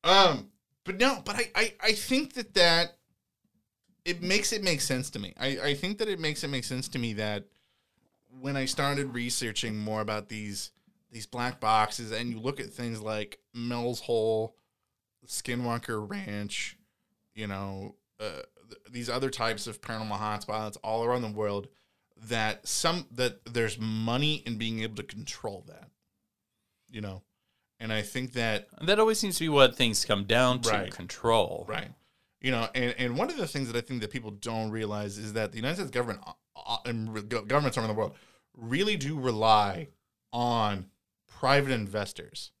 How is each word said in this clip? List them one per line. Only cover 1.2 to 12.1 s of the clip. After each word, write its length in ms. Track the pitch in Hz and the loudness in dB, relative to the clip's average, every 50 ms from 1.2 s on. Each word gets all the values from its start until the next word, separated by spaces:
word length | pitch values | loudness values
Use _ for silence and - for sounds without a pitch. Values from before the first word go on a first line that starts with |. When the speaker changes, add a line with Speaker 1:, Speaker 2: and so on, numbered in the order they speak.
| - | -4
Speaker 1:
but 120 | - 208 | -6 -2
I, 140 | 214 240 - - | -2 -2 0 2
I, 180 | - 220 226 - - | 2 0 0 0 0
I 100 | - 220 | 0 2
think 420 | 214 208 - - 262 269 311 269 - | 2 2 2 2 2 2 2 0 -6
that, 200 | 254 226 - - | -10 -10 0 4
that 420 | 185 175 170 165 165 170 170 - _ _ _ _ _ _ _ _ _ _ _ _ _ _ _ _ _ _ _ _ _ _ | 6 8 8 8 6 2 0 -4 _ _ _ _ _ _ _ _ _ _ _ _ _ _ _ _ _ _ _ _ _ _
it 180 | 170 180 170 | -4 -4 -2
makes 300 | 175 180 190 202 202 - | 0 2 2 4 4 2
it 100 | 226 208 | -2 0
make 180 | 196 185 165 143 | 2 2 2 2
sense 300 | - - 135 127 127 - | 2 0 0 -2 -2 -4
to 80 | - - | -6 -8
me. 160 | 104 - - - | -8 -8 -6 -4
I, 80 | - 135 139 101 | -2 -2 -2 0
I 140 | - 147 143 | 0 0 0
think 240 | 143 180 185 208 202 | 0 -2 -4 -2 -2
that 80 | 226 214 | -2 -2
it 120 | 196 165 | -2 -2
makes 240 | 160 151 151 - - | -2 -2 -2 -2 -4
it 40 | 143 | -4
make 140 | 139 127 113 | -4 -4 -4
sense 220 | - 135 127 135 - | -4 -6 -6 -6 -4
to 100 | - 131 | -4 -2
me 140 | 120 117 107 | -2 -2 -2
that 300 | 104 107 104 104 104 101 _ _ _ _ _ _ _ _ _ _ _ _ _ _ _ _ _ 127 131 | -2 -2 -2 -2 -4 -6 _ _ _ _ _ _ _ _ _ _ _ _ _ _ _ _ _ -20 -8
when 160 | 127 139 139 | -6 -4 -2
I 100 | 139 131 | -2 -2
started 480 | 127 - - 143 139 143 143 143 131 120 | -2 0 0 0 0 0 0 -4 -4 -4
researching 600 | 123 120 120 120 - 127 113 104 - - 117 107 | -4 -2 -2 -2 -2 -2 -2 -2 -2 -4 -2 -4
more 240 | 107 107 107 107 107 | -4 -2 -2 -2 -2
about 280 | 107 107 107 107 104 - | -2 -2 -2 -4 -4 -8
these, 420 | 110 107 107 104 98 95 - - _ _ _ _ _ _ _ _ | -10 -8 -8 -8 -8 -8 -10 -12 _ _ _ _ _ _ _ _
these 160 | 120 117 104 | -16 -16 -14
black 320 | _ - 120 120 127 123 - | _ -6 -4 -4 -4 -4 -2
boxes, 540 | - 110 110 110 107 107 - - 117 110 | 2 4 6 6 4 4 0 -8 -6 -6